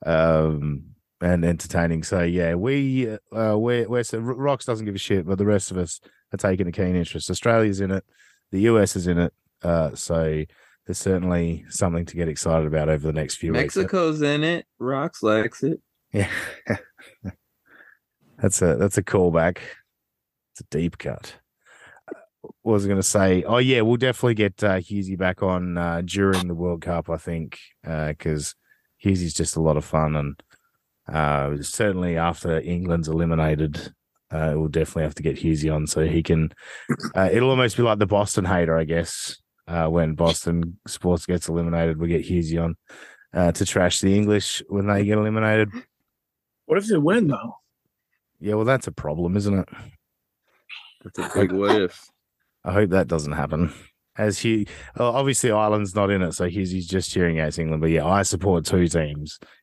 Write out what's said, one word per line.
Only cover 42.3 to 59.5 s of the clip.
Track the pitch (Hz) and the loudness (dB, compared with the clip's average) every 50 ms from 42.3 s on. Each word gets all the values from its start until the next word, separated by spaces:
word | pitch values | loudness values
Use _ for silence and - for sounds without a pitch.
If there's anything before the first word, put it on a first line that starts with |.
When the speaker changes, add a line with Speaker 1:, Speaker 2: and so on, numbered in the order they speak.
| 92 87 85 78 82 82 85 | 0 0 0 0 0 0 0
Speaker 1:
on, | 82 85 - _ _ - - - - - _ - _ - | -2 -2 -6 _ _ -20 -20 -20 -20 -20 _ -20 _ -2
uh, | 87 90 85 82 | 2 2 2 2
to | - 101 | 2 -2
trash | - - 101 90 87 - - | 0 2 2 2 2 2 2
the | - 98 98 | 2 4 4
English | 104 104 104 104 104 - - - - - - | 4 4 4 2 2 2 -2 -6 -8 -8 -4
when | - 101 98 104 | -4 -2 0 2
they | 104 101 101 | 2 2 2
get | 101 107 107 | 2 2 2
eliminated. | 107 107 107 110 110 110 107 110 107 104 104 240 - _ _ _ _ _ _ _ _ _ _ _ _ _ _ _ _ | 0 0 0 0 2 2 4 2 2 0 -2 -12 -16 _ _ _ _ _ _ _ _ _ _ _ _ _ _ _ _
Speaker 3:
What | - 156 190 | 0 0 0
if | 202 | 2
they | 220 220 160 | 2 0 2
win, | 143 156 196 240 220 156 | 4 4 4 4 2 2
though? | 131 - - 233 - - _ _ _ _ _ _ _ _ _ _ _ _ _ _ _ _ | 0 -2 -6 -10 -14 -16 _ _ _ _ _ _ _ _ _ _ _ _ _ _ _ _
Speaker 1:
Yeah, | 78 101 104 | -4 -2 0
well, | 107 110 | 0 2
that's | 117 135 131 - | 2 2 2 0
a | - 71 | -6 -10
problem, | - - 76 76 80 87 87 92 | -6 -6 -4 -2 -2 -2 0 0
isn't | 104 101 101 101 95 | 0 0 2 0 0
it? | 90 - - - - - - _ _ _ _ _ _ _ _ _ _ _ _ _ _ _ - - - - _ _ - | -2 -4 -8 -18 -20 -20 -20 _ _ _ _ _ _ _ _ _ _ _ _ _ _ _ -20 -20 -20 -20 _ _ -20
Speaker 2:
That's | 98 - - 90 - - | -16 -8 -8 -8 -4 0
a | - | 0
big | 101 92 92 | 0 2 2
what | 95 101 101 - 107 | 0 2 2 4 2
if. | 95 90 - - - - _ _ _ _ _ _ _ _ _ _ _ | 2 0 -2 -8 -20 -20 _ _ _ _ _ _ _ _ _ _ _
Speaker 1:
I | - 92 | -2 2
hope | 101 107 95 | 2 2 4
that | 87 95 87 60 | 4 2 2 2
doesn't | 85 80 73 73 73 | 0 -2 -2 -4 -4
happen. | 76 71 - 78 78 87 85 - - - - _ _ _ _ _ - | -4 -4 -4 0 0 0 -2 -2 -8 -18 -20 _ _ _ _ _ -2
As | 113 107 101 - | 0 0 0 0
Hugh, | - 117 113 110 104 - - - - - - - | 0 0 0 0 0 -4 -8 -18 -20 -18 -4 0
uh, | 123 120 | 0 0
obviously | 117 131 139 139 131 - - 123 | 2 2 2 2 0 2 2 2
Ireland's | 107 107 107 107 107 107 104 98 90 | 4 4 4 4 2 2 0 -2 0
not | 104 101 98 | 0 2 2
in | 101 95 | 2 2
it, | 92 85 80 | 0 0 -2
so | - 92 | -2 -2
Hughesy's | 90 85 101 95 90 92 92 87 | -2 -2 -2 -4 -2 -2 -4 -4
just | 85 92 95 87 - | -2 -2 -2 -2 -2
cheering | - 95 90 85 82 80 | 0 0 2 2 2 2
against | 78 76 73 - | 0 -2 -2 -2
England. | 82 80 80 78 | -2 -2 -2 0
But | 80 80 | 2 2
yeah, | 82 80 73 | 2 2 2
I | 80 92 101 98 | 2 2 2 2
support | - - 87 82 101 92 85 76 | 0 -2 -2 0 2 2 2 0
two | - - 92 90 85 | 2 2 2 2 4
teams | 80 85 78 73 73 73 76 76 - - - - | 2 0 -2 -2 -4 -8 -10 -12 -14 -16 -20 -20